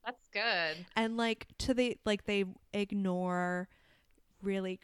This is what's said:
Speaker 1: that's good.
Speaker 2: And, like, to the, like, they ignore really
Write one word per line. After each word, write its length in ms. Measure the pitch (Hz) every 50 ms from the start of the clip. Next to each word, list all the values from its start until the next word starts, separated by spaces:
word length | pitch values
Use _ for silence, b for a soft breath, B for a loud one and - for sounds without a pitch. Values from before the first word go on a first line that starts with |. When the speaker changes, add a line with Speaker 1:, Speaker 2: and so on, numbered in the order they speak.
| -
Speaker 1:
that's 240 | 226 247 _ _ _
good. 560 | - 202 214 233 208 175 165 160 160 170 180 - -
Speaker 2:
And, 220 | 220 226 226 226
like, 300 | 226 233 226 220 - - - - -
to 120 | - -
the, 240 | 254 240 247 240 - - _
like, 200 | 220 208 202 -
they 180 | - 208 202 196 185 190 - _ _ -
ignore 960 | 208 202 196 208 202 196 185 180 180 185 180 180 180 180 180 180 180 185 _ b b b b b b b b b _ _ _ _ _
really 360 | 190 196 196 196 190 185 185 -